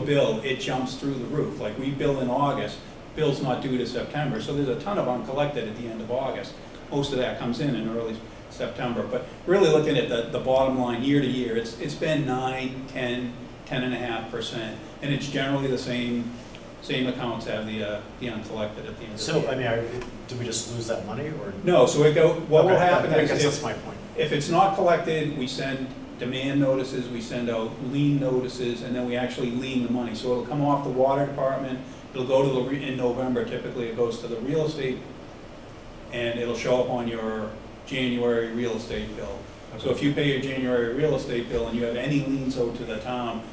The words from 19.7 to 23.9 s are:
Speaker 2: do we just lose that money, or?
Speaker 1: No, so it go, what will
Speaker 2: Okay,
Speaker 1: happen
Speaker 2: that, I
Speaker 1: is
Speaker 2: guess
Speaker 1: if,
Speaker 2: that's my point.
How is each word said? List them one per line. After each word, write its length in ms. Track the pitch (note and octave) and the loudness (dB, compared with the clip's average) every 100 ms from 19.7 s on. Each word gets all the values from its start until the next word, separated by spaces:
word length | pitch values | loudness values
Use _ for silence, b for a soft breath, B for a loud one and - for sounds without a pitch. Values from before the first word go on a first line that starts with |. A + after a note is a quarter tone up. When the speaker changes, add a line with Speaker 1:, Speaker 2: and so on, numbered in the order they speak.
| A2+ A#2 - - - - | 0 -2 -6 -8 -10 -10
Speaker 2:
do 80 | A#2+ | -6
we 80 | |
just 280 | A2 - A2+ | -4 -4 -4
lose 140 | A#2 A2+ | -6 -2
that 180 | A2+ | -4
money, 220 | G2+ A#2+ D#3 | -4 -6 -6
or? 220 | D#3 G2+ - | -6 -8 -2
Speaker 1:
No, 200 | F3 F3 - | 6 8 8
so 180 | D3 | 8
it 100 | D3+ | 6
go, 200 | E3 D#3+ E3 D3+ | 8 6 4 6
what 160 | D#3 | 8
will 80 | F#3 | 8
Speaker 2:
Okay, 120 | F3 F3+ | 8 8
Speaker 1:
happen 240 | - - | 6 6
Speaker 2:
that, 80 | D#3 | 4
I 40 | |
Speaker 1:
is 80 | C#3+ | 4
Speaker 2:
guess 80 | - | 4
Speaker 1:
if, 60 | D3 | 4
Speaker 2:
that's 120 | - | 2
my 80 | A#2 | -4
point. 240 | - - | -6 -8